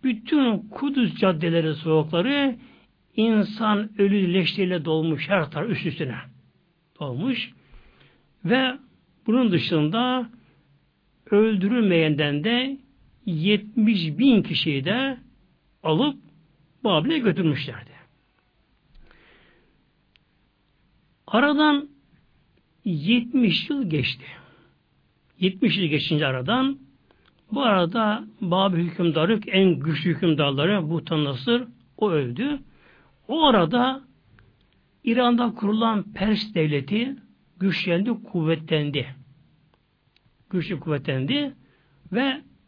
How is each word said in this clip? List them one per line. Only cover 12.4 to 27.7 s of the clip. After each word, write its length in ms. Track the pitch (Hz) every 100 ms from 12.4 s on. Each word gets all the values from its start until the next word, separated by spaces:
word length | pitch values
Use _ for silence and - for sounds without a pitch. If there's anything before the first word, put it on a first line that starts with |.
de 340 | 185 240 262 277 _ _ _ _ 214
yetmiş 920 | 160 180 208 - - 214 202 160 143
bin 240 | 269 220
kişiyi 420 | - 156 165 139
de 340 | 143 233 269 254 - _ _ _ _ _
alıp 360 | 160 160 285 269 - _ _ _ _ _
Babil'e 340 | 226 165 170 320
götürmüşlerdi. 720 | 226 165 165 135 - 120 - - _ _ _ _ _ _ _ _ _ - - - _ _ _ _ _ _ _ _ _ _ _ _ _ _ _ _ _ _ _ _ -
Aradan 600 | 220 285 294 302 285 294 _ _ _ _ _ _ _ _ _
yetmiş 840 | 214 160 160 240 240 262 226 165 -
yıl 200 | 285 208
geçti. 340 | 151 120 - - - - _ _ _ _ _ _ _ _ _
Yetmiş 380 | 185 190 233 175
yıl 80 | 170
geçince 400 | 147 - 151 147
aradan, 520 | 131 131 247 269 277 - _ _ _ _ _ _
bu 100 | 220
arada 600 | 254